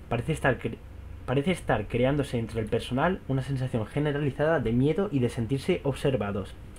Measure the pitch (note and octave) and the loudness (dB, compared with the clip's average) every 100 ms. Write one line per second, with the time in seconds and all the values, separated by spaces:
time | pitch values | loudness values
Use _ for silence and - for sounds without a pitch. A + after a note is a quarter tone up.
0 | - A#2 C3 D#3 C#3 A#2 - - - - | -4 -2 0 2 2 2 -2 -8 -12 -14
1 | - - - C3 D3 E3+ - A#2 G2+ A#2 | -14 -12 0 0 2 0 0 0 2 2
2 | B2+ D3 C3 A#2+ A2+ A2+ G#2 A#2 - B2 | 2 2 0 -2 -2 -2 0 -2 0 2
3 | E3+ F#3 - C3+ B2+ C3+ B2+ A#2+ G#2 C#3+ | 2 0 -2 -2 0 -2 0 -2 -2 0
4 | D3+ C#3 C#3+ C3 D3+ D#3+ A2 A#2+ C#3 F#3+ | 0 2 0 2 2 2 2 4 4 4
5 | G3 C#3 A#2+ - A2 C3+ - F3 - C3 | 2 2 0 0 -2 -2 0 0 0 0
6 | D3 A#2+ G2+ G2+ F#2 - - | 0 2 0 -2 -6 -10 -14